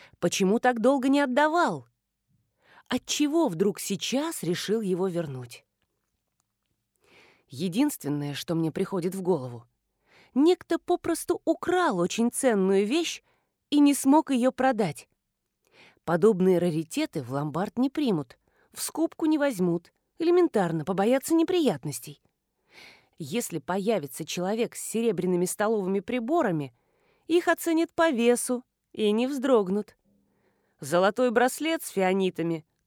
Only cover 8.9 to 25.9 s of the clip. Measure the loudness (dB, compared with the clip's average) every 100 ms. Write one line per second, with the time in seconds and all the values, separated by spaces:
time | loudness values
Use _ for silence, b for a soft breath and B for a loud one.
8.9 | -4 -4 -4 -2 -2 -4 -14 -18 _ _
9.9 | b b b b 2 4 2 0 -4 -2
10.9 | -2 -2 -4 -4 -2 -2 -2 0 0 2
11.9 | 2 0 0 -2 0 2 2 4 2 2
12.9 | 0 -2 -6 _ _ _ _ _ 4 4
13.9 | 4 4 4 4 2 2 2 0 2 -2
14.9 | -4 -16 _ _ _ _ _ b b b
15.9 | b -2 2 4 4 4 4 2 -2 -4
16.9 | -6 -6 -6 -6 -6 -4 -4 -4 -2 -2
17.9 | 0 0 0 -4 _ _ _ _ -12 -10
18.9 | -4 -4 -2 0 2 0 0 0 -2 -6
19.9 | _ _ -4 2 4 4 2 0 -2 -2
20.9 | 0 2 0 2 0 2 2 0 0 -6
21.9 | -10 -12 -20 _ _ _ _ B B B
22.9 | B B -14 -8 -6 -6 -8 -4 -2 0
23.9 | -2 -4 -10 -10 -6 -4 -2 -4 -6 -6
24.9 | -2 -2 0 0 0 -2 -2 -2 0 -2